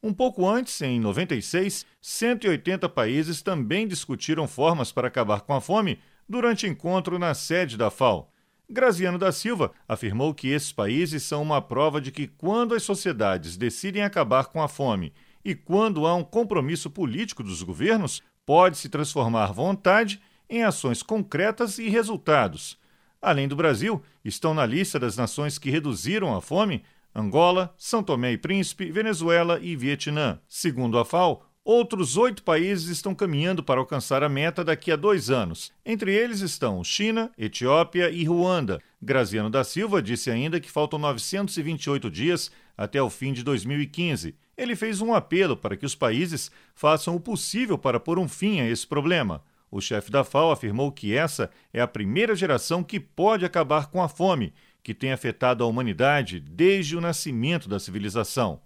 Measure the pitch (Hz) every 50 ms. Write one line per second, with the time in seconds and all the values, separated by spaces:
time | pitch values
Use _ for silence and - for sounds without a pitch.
0 | - 220 202 - 254 254 - - 180 185 214 247 262 - - - 151 135 123 120
1 | 113 104 95 120 180 170 151 113 98 - - 175 190 202 196 - - _ _ _
2 | _ - - - 226 233 247 240 240 202 165 - - 175 185 185 - 175 - -
3 | 117 107 123 147 156 160 170 143 - - 190 156 127 107 147 196 220 214 185 -
4 | - - 131 117 - - 156 156 156 135 - - 139 160 170 160 123 - - -
5 | 123 123 - 131 117 101 104 101 - - 147 - - - 185 220 214 180 127 -
6 | _ _ _ _ _ - 196 247 233 240 233 - - 196 143 - - 170 185 190
7 | 160 180 175 180 175 170 143 - - - 160 180 180 139 113 107 117 104 - -
8 | 135 123 101 82 71 _ _ _ _ _ _ _ _ _ 220 233 254 254 202 170
9 | 185 180 175 175 185 190 - - - 214 240 196 143 101 - _ _ _ 110 -
10 | - 107 98 113 135 156 147 - - 131 139 147 143 - - - 104 101 117 147
11 | 180 156 156 151 - - 156 147 151 156 151 139 - - 123 127 147 156 143 151
12 | 135 135 143 - 147 - _ _ - 170 208 233 240 226 233 226 - - 202 190
13 | - 190 156 110 110 98 95 92 78 82 85 90 117 120 110 - - 196 190 208
14 | 208 202 202 180 147 110 127 131 127 - _ 160 151 147 - - 143 131 110 95
15 | 87 73 - _ - _ _ _ _ 208 175 - _ - 165 196 220 220 202 156
16 | 151 165 175 180 170 - - 226 240 202 208 170 131 135 170 160 - 160 143 -
17 | 180 131 107 165 233 226 - - 117 98 92 80 92 87 90 76 120 180 226 220
18 | 185 135 - - _ _ _ _ _ - - 165 180 185 156 - - 143 - 147
19 | 151 143 - 151 123 113 117 113 107 98 101 95 139 185 196 196 - 185 190 214
20 | 233 202 196 202 _ _ _ _ _ _ 233 233 233 208 160 - - 135 120 113
21 | - - 214 214 196 - - 143 185 214 214 - 247 220 196 - 226 220 196 233
22 | 226 208 226 165 - - 151 143 117 95 78 151 - - - _ _ _ _ _
23 | _ _ _ _ - - 160 139 139 139 143 143 160 160 135 101 110 226 220 156
24 | - _ _ _ _ 110 - - - 160 156 156 139 110 117 165 190 - - 156
25 | 123 120 101 113 123 110 - - 147 147 143 - - 135 131 165 147 147 117 -
26 | - 120 190 220 196 160 113 92 - - 143 180 214 208 156 101 - _ _ _
27 | _ _ _ 110 107 101 95 147 170 175 180 185 185 175 - _ - - - 226
28 | 196 190 151 123 123 127 120 - - 160 190 196 190 - - - 190 170 160 202
29 | 220 220 214 156 165 170 170 170 170 170 170 147 - 175 170 135 120 135 143 139
30 | - 151 147 151 151 127 82 - _ _ - - - 170 139 117 127 117 110 120
31 | 117 - - 170 180 170 139 - _ _ _ _ _ - 220 240 240 240 233 190
32 | 180 123 127 180 240 254 208 - _ - 165 156 170 190 202 180 165 170 175 -
33 | - 202 190 - 202 185 156 143 151 180 190 165 151 - 135 127 131 - - 135
34 | - - 139 135 143 147 139 135 151 165 165 - 175 160 160 151 - - 160 147
35 | 151 208 208 175 123 110 131 127 104 85 80 - - - _ _ _ - 226 208
36 | 220 185 196 208 233 247 226 196 196 165 - - 143 117 98 90 87 - - -
37 | 202 220 220 226 226 233 _ - 110 107 - - 123 127 139 160 170 165 - 175
38 | 175 170 151 175 170 151 170 170 175 185 185 175 139 98 92 - - _ _ _
39 | - 104 135 131 120 92 98 110 104 110 110 135 127 - - 175 208 226 196 185
40 | 113 98 120 117 - 135 117 117 131 160 165 170 143 - - 151 151 147 160 151
41 | 151 147 135 113 - - - 196 202 190 - 175 147 156 165 143 - 143 143 139
42 | - 110 78 82 117 170 175 165 - - - - _ _ _ - 101 104 - 139
43 | 135 113 - - 131 135 135 120 120 135 139 113 95 120 143 143 147 143 147 165
44 | 175 175 143 110 80 82 - _ _ _ _ - 254 240 240 175 220 220 214 190
45 | 220 226 233 196 - - 160 180 196 170 123 - - 107 101 95 - 139 - -
46 | - 120 110 127 175 175 165 131 - - _ - _ _ _ - - 147 156 151
47 | - - 175 175 170 - 220 160 - - - 220 262 220 180 - - 139 117 117
48 | - 156 170 185 185 139 - - 185 208 214 170 127 113 117 - - _ 156 147
49 | 139 160 180 165 131 101 82 73 - _ _ _ _ _ - 101 95 - 120 104
50 | - - 107 139 135 - - 139 160 165 156 - - 110 101 117 139 143 143 -
51 | - 104 104 135 160 156 - - 113 90 _ _ _ _ - 113 120 120 - 220
52 | 208 - 110 170 226 226 214 175 190 175 143 117 - - 165 180 180 - - 196
53 | - _ _ - 170 208 208 180 175 175 - 175 156 131 151 156 147 143 - 185
54 | 180 160 - - 175 190 180 143 110 82 - _ _ _ _ _ _ - 110 -
55 | - 131 131 123 - 127 107 - - 123 123 110 120 117 113 123 127 117 95 78
56 | 123 139 147 147 127 90 90 87 71 73 78 85 165 185 196 196 175 143 160 170
57 | 170 170 160 - - 156 131 113 117 143 175 165 - 95 101 98 - - 90 107
58 | 101 104 95 113 107 - - 135 120 98 78 - _